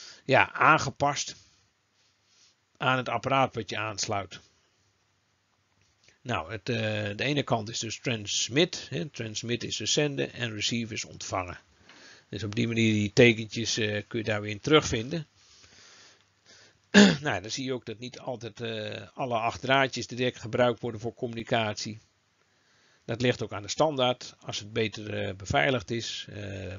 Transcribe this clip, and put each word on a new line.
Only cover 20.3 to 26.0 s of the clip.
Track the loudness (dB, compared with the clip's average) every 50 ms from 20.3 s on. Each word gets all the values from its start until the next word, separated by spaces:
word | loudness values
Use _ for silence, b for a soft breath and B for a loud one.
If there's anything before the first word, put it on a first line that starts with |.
| -2 -4
gebruikt | -10 -4 2 4 4 4 4 0
worden | -4 -8 -8 -6
voor | -8 -8 -6
communicatie. | -6 -6 -6 -6 -6 -4 0 0 2 2 0 -2 -4 -6 -8 -10 -12 _ _ _ _ _ _ _ _ b b b b b b b b b b b b b
Dat | -6 -4 0
ligt | 2 2 2 2 -2
ook | -6 -6
aan | -8 -8
de | -6
standaard. | 0 2 2 2 2 2 2 2 0 -2 -6 -18 -18 _
Als | -14 -10 -10 -8
het | -10 -6 -2
beter, | -2 -2 -2 -2 -8 -10 -6 -6
eh, | -4 -4 -6 -6
beveiligd | -10 -6 0 2 2 4 4 2 0 -2 -4
is, | -6 -6